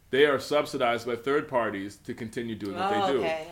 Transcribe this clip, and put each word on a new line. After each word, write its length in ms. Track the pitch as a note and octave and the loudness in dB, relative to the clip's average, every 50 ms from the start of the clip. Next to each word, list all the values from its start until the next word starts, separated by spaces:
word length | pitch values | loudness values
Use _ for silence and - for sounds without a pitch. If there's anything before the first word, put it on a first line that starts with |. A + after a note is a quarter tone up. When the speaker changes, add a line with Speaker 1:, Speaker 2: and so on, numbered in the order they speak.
| _ - | _ 0
Speaker 1:
they 140 | B2+ C3+ D3 | 4 6 6
are 140 | D3 C3+ B2+ | 6 6 2
subsidized 680 | - - D3 D3 C#3+ - - C3 B2 A#2 A#2 A2+ A2+ | 0 2 2 2 2 0 0 0 2 2 2 0 -2
by 80 | B2 A#2+ | -4 -4
third 320 | A2+ - C#3 C#3+ D3+ D3 | -2 0 0 0 0 0
parties 500 | - C3 A#2+ A2+ G#2+ G2+ G2 G2 G2+ - | 0 0 0 0 0 -2 -4 -6 -8 -12
to 160 | - - B2+ A#2 | -14 -12 -10 -10
continue 420 | - A#2+ A2 - B2+ A#2 A#2 A2 | -8 -8 -8 -8 -8 -6 -6 -6
doing 200 | G2 G#2 G2 F#2+ | -6 -6 -6 -4
what 180 | F3+ F#3+ G3 G#3 | -2 -2 0 0
Speaker 2:
Oh, 140 | G3+ G3 | 0 2
Speaker 1:
they 60 | F#3 - | 2 2
do. 60 | A#2 | 2
Speaker 2:
okay, 280 | F3 E3 D#3+ D#3+ D#3 E3+ | 0 0 -2 -4 -6 -8